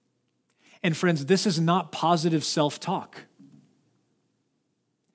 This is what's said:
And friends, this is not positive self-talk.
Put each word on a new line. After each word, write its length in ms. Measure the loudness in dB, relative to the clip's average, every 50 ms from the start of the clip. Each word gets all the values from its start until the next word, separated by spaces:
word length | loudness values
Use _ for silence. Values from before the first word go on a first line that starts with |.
| _ _ _ _ _ _ _ _ _ _ _ _ _ _ -10 -4
And 140 | -2 -2 0
friends, 300 | 0 2 0 0 0 0
this 200 | 2 2 2 2
is 140 | 0 0 2
not 320 | 2 2 2 0 -2 -4
positive 500 | -6 -2 0 2 2 2 2 0 0 0
self-talk. 840 | -2 -2 0 0 0 0 -2 -4 -4 -4 -4 -6 -6 -10 -16 -20 -20 -20 _ -20 -20 -20 -20 -20 -20 _ _ _ _ _ _ _ _ _ _ _ _ _ _ _ _ _ _ _ _ _ _ _ _ _ _ _ _ _ _